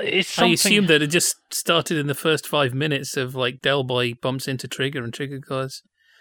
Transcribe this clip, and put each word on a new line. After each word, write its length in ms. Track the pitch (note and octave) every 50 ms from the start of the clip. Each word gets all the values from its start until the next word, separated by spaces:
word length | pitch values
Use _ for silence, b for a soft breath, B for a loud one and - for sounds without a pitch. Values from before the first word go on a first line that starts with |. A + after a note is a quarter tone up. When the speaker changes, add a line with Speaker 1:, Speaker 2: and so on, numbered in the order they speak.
| -
Speaker 1:
it's 340 | - - F#3 - - -
Speaker 2:
I 40 | -
Speaker 1:
something 120 | F3 E3+ E3
Speaker 2:
assumed 340 | - - G3+ G3+ G#3 G3+ E3
that 120 | D#3 D3
it 60 | D3+
just 280 | D3 E3 F3 - - - - _ _
started 460 | - - - - E3+ E3 - - F3
in 80 | D3+ C#3+
the 60 | D3 C3+
first 320 | - - E3 D#3 D3 -
five 260 | - - D3 C#3+ B2 B2
minutes 440 | C3+ D3 D#3 C#3+ C3+ C#3 - -
of, 160 | C#3+ B2+ B2+ C#3
like, 280 | C3 B2+ B2 C3 C3
Del 220 | - C#3+ C#3 C#3+ C3+
Boy 300 | B2 B2+ B2 B2 A#2+ A#2
bumps 340 | - - C3 B2+ C3 -
into 200 | C#3+ C3+ B2+ -
Trigger 360 | C3 - - C3 C#3 D3 C3+ A#2
and 100 | A#2 A#2
Trigger 260 | - C#3+ C3+ C#3+ C3+
goes, 420 | C#3+ - C#3 C3 C3 C3 - - _ _ b b b b b b